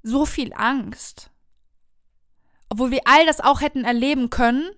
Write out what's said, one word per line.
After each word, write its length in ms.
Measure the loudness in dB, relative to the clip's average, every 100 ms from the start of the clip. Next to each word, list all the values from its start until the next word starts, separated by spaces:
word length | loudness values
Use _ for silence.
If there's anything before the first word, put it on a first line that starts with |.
so 240 | -2 -2 -2
viel 260 | -2 -8
Angst, 760 | -4 -2 -2 -6 -12 -16 -18 -20 _ _ _ _ _ _ _ _ _ _ _ _ _ _
obwohl 220 | -4 -2
wir 120 | 0
all 200 | 6 6
das 160 | 6 2
auch 200 | 2 2
hätten 240 | -2 -2
erleben 460 | -2 -2 0 -2 -2
können 380 | 0 0 0 -6